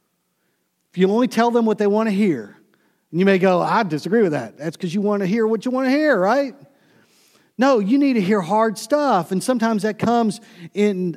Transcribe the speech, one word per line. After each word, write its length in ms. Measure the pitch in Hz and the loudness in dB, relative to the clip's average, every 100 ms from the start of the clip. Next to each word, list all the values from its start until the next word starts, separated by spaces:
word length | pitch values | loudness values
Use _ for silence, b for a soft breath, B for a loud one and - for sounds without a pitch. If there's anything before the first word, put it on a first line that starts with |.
| _ _ _ _ _ _ _ _ _ | _ _ _ _ _ _ _ _ _
If 60 | 180 | 0
you 120 | 185 | 2
only 200 | 220 254 | 2 0
tell 200 | 226 240 | 0 0
them 160 | 233 220 | 2 0
what 120 | 208 | 0
they 100 | 202 | 0
wanna 240 | 208 220 | 0 0
hear, 460 | 196 208 127 101 - _ _ _ _ _ | 0 0 -2 -6 -20 _ _ _ _ _
and 100 | 160 | 0
you 40 | 196 | 2
may 140 | 185 | 4
go, 220 | 190 175 | 2 2
"I 220 | 160 202 | 2 0
disagree 380 | 196 151 170 233 | -2 -4 0 2
with 120 | 185 | 2
that." 240 | 143 113 - | 0 -8 -10
That's 180 | 160 - | -10 -8
'cause 180 | 175 | -6
you 60 | 202 | -2
wanna 260 | 202 202 180 | -2 -2 -2
hear 220 | 233 220 | -2 -2
what 160 | 220 | -2
you 80 | 254 | -4
wanna 200 | 254 262 | -4 0
hear, 280 | 285 302 214 | 0 2 2
right? 340 | 190 269 269 - - b b b b b b b b - | 2 0 -2 -8 -20 b b b b b b b b 0
No, 220 | 269 240 | 2 2
you 180 | 190 277 | 2 2
need 180 | 277 233 | 2 2
to 60 | |
hear 200 | 180 214 | 2 0
hard 360 | 165 214 226 190 | 0 0 0 -2
stuff, 540 | - 294 285 196 151 | -2 0 2 0 0
and 100 | 190 | -4
sometimes 420 | - 254 226 214 | -2 0 0 0
that 140 | 214 214 | -2 -2
comes 440 | 226 233 220 - B B 170 | 0 2 0 -4 B B -8
in 420 | 202 208 185 180 | 0 0 0 -4